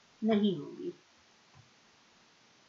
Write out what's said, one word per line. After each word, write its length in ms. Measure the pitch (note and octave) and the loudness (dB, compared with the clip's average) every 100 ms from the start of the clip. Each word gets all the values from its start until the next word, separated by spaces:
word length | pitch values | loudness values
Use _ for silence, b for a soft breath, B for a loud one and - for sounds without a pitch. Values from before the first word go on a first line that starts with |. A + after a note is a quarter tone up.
| _ - | _ -4
नहीं 360 | A3 G#3 G#3 D#3 | 2 4 2 0
होगी। 340 | C#3 - - - _ _ _ _ _ - - _ _ _ _ _ _ _ _ _ | -6 -10 -10 -12 _ _ _ _ _ -20 -20 _ _ _ _ _ _ _ _ _